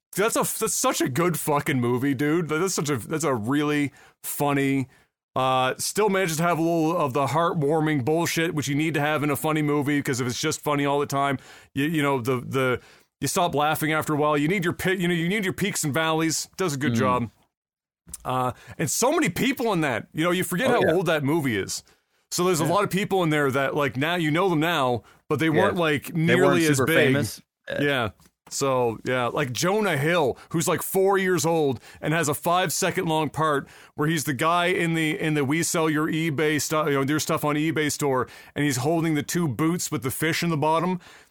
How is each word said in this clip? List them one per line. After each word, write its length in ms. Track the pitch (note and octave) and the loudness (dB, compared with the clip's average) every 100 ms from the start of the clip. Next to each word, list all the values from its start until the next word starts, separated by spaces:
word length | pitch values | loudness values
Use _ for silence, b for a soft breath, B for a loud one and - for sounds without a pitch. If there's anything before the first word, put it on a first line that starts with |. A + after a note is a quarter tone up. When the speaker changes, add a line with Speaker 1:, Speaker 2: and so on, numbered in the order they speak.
| _ F3 | _ -2
Speaker 1:
that's 200 | A3 - | 0 0
a, 40 | A3 - | -2 -2
that's 140 | A3 | -2
such 280 | - B3+ D4+ | 0 0 0
a 80 | E4 | -2
good 300 | B2+ E3+ D#3 | 0 0 0
fucking 400 | - D3 D3+ C3 | 0 -2 0 0
movie, 340 | A#2+ B2 C#3+ | 0 0 0
dude. 360 | C3 D3 E3 D3+ | 0 0 0 0
That's 240 | D#3 F#3+ | -2 -2
such 160 | F3 D3 | -2 -2
a, 80 | C3 | -2
that's 260 | - D#3+ | -2 -4
a 100 | D#3 | -2
really 580 | B2 G#2+ C#3+ D3 D3 C#3+ B B B | -2 0 0 2 0 -2 B B B
funny. 640 | - - C#3+ C#3 C#3 C#3 C3 b b b _ B2+ | -10 -2 0 2 2 0 -2 b b b _ -2
Uh, 380 | C3 C3 B2+ - | 0 2 0 -2
still 320 | - - G#3 | -4 0 2
manages 280 | F#3+ F#3 D#3 | 2 0 0
to 60 | |
have 160 | F3 E3+ | 0 2
a 20 | |
little 340 | E3 E3+ D#3 F3 | 2 2 2 0
of 160 | D3 | 0
the 140 | C#3+ C3+ | 0 0
heartwarming 760 | D3+ E3+ F3+ C#3 D#3+ D#3 D3+ B2 | 2 0 0 0 2 2 0 0
bullshit, 480 | D#3+ E3 E3 E3 | 0 0 -2 -2
which 140 | D3+ C3+ | -2 -2
you 80 | C#3+ | -2
need 180 | D#3+ D3+ | 0 0
to 40 | |
have 240 | D3+ D#3 | 0 0
in 60 | D3 | 0
a 60 | C3+ | -2
funny 260 | D#3 D#3 | 0 0
movie, 400 | D3 D3 C#3+ D3 | 0 0 0 0
'cause 180 | C#3+ B2+ | 0 -2
if 80 | B2 | -2
it's 120 | A#2 | -2
just 200 | D#3 D3 | -4 -4
funny 240 | D3+ C#3+ C#3+ | -2 0 0
all 140 | C#3+ | 0
the 60 | C#3+ | 0
time, 320 | C#3 C#3 C3 B B B | -2 -2 -2 B B B
you, 120 | C3 D3 | -4 -2
you 160 | E3 | 0
know, 180 | C#3+ C#3 | 0 0
the, 160 | A#2+ B2+ | 0 -4
the, 380 | - B2+ C3 A#2+ B B B - | -2 0 0 0 B B B -10
you 60 | C#3 | -4
stop 280 | G3 F3 C#3 | 0 0 2
laughing 380 | D3 D3 D#3 | 0 0 0
after 200 | D#3 D3+ | -2 0
a 40 | D3 | 0
while. 200 | D3+ D3 | 2 2
You 100 | D3+ | 2
need 160 | G3+ | 0
your 100 | E3 | -2
pit, 260 | - F3+ F#3+ | -2 -2 0
you 80 | F3 | 0
know, 60 | |
you 160 | F3 E3+ | 0 0
need 140 | A3 | -2
your 100 | F#3+ | -2
peaks 300 | - G3 - | -2 -4 -2
and 100 | D3+ | -2
valleys. 560 | D#3 D#3+ D#3+ D#3+ C#3+ - - | 0 0 0 0 -2 -6 -4
Does 160 | F#3 | -4
a 40 | C#3+ | -2
good 160 | C#3+ | -2
Speaker 2:
Mm. 40 | A#2 | 0
Speaker 1:
job. 340 | B2+ B2+ A2+ _ _ _ _ _ _ _ - - C3 | 2 0 -2 _ _ _ _ _ _ _ -18 -12 -6
Uh, 260 | B2+ B2+ - B B | -2 -2 -4 B B
and 140 | D#3 | -4
so 200 | - D4+ | 0 2
many 160 | E4+ D4 | 2 0
people 420 | - B3 C#4 A3+ | 0 -2 0 0
in 80 | F3+ | 0
that, 260 | D3+ A2 - | 0 -2 -4
you 120 | D3+ E3+ | -2 0
know, 60 | |
you 120 | F3+ | 0
forget 240 | - F3+ C4 | -2 0 2
Speaker 2:
Oh, 40 | |
Speaker 1:
how 80 | A#3+ | 2
Speaker 2:
yeah. 100 | F3+ | 4
Speaker 1:
old 120 | E3 F3 | 2 2
that 180 | D#3 | 0
movie 340 | C3+ E3 C3+ G#2 | 0 0 0 -2
is. 260 | G2 - - b b b b | -2 -6 -12 b b b b
So 120 | - | -2
there's 160 | F3+ E3 | 0 2
a 60 | D#3 | 2
Speaker 2:
Yeah. 40 | |
Speaker 1:
lot 120 | F#3+ | 2
of 60 | G3 | 0
people 340 | F3+ G#3 F#3+ | 0 0 0
in 60 | E3 | 2
there 200 | D3+ C#3+ | 2 2
that, 260 | C3 C3+ D3+ | 2 0 0
like, 200 | C#3+ B2+ | -2 -2
now 200 | D3+ F3+ | -2 0
you 140 | D#3 | 0
know 200 | D3+ F#3+ | 2 2
them 100 | D#3+ | 2
now, 440 | D#3+ E3 B2+ A#2+ - b - | 2 2 0 0 -6 b -4
but 100 | C#3+ | 0
they 60 | D#3+ | 2
Speaker 2:
Yeah. 60 | |
Speaker 1:
weren't, 240 | D3+ G3 F#3+ | 4 2 2
like, 300 | D#3+ C#3+ - | 0 0 -2
Speaker 2:
They 60 | |
weren't 120 | E3 D#3+ | -2 2
Speaker 1:
nearly 400 | F3+ - - D#3+ | 4 4 4 4
as 100 | C#3 | 2
Speaker 2:
super 80 | B2 | 2
Speaker 1:
big. 100 | D#3+ B2 | 4 4
Speaker 2:
famous. 340 | C#3 A2+ - - _ - | 2 -2 -6 -18 _ -8
Uh, 100 | - | -2
Speaker 1:
Yeah. 280 | C#3+ C3+ G#2+ - - _ - | 0 0 -2 -6 -20 _ -12
So, 500 | - C#3 B2+ A#2+ G#2+ - | -4 0 2 0 -2 -2
yeah, 220 | B2+ A#2+ | 0 0
like 260 | D3+ C3+ | -2 -4
Jonah 420 | A2+ F3+ G#3 G3+ C#3+ | -2 0 0 0 0
Hill, 400 | D3+ F3 C3 - B | 2 2 0 -2 B
who's, 180 | E3 F3 | -4 0
like, 160 | D#3+ | -2
four 340 | - F#3+ F#3+ G3 | 0 2 2 4
years 280 | F#3+ F3 D#3+ | 2 0 2
old 340 | E3+ C#3+ A#2+ B B | 2 0 -2 B B
and 120 | - | -2
has 140 | E3 D#3 | 0 0
a 60 | |
five-second 720 | C#3+ F3 F3+ F#3 - F3+ E3 E3 | -2 0 0 0 0 -2 -2 -2
long 220 | D#3 D3+ | 0 -2
part 380 | - D#3 C#3 - B B - | -2 0 0 -4 B B -4
where 120 | D3+ | 0
he's 160 | E3 C3 | 0 -2
the 80 | |
guy 320 | B2+ D#3+ F3 F3 | 0 2 2 2
in 300 | F#3 E3+ E3 | 0 0 0
the, 220 | D#3 - | 0 -2
in 160 | D#3+ | -2
the 120 | D3+ C3+ | 0 0
"We 180 | D#3+ | 0
sell 260 | D#3+ F3 D#3+ | 0 0 0
your 180 | D3+ D#3+ | 0 0
eBay 540 | D#3+ E3 C#3 D3+ D3+ | 0 -2 0 0 0
stuff, 260 | - D#3 D3+ | 0 -2 0
you 60 | |
know, 80 | C#3 | 0
your 160 | C#3 D3+ | 0 0
stuff 240 | - D#3+ D3+ | 0 -2 0
on 100 | D3 | 0
eBay" 340 | D#3+ D#3 D3+ | 0 0 -2
store, 380 | - D3 B2+ A2+ B B | -2 0 0 -2 B B
and 120 | - D3 | -2 0
he's 120 | B2+ | 0
holding 380 | C#3 E3 E3 D3+ | 0 0 0 0
the 80 | |
two 240 | - F3 E3 | -2 -2 -2
boots 420 | A2+ D#3+ F3 - | 0 0 0 -4
with 120 | D#3 | -4
the 80 | C3 | -4
fish 320 | - D#3 D#3 | -4 -2 0
in 60 | E3+ | 0
the 80 | D#3 | 0
bottom. 420 | D#3 D#3+ F3+ F3+ B B B | 2 2 0 -4 B B B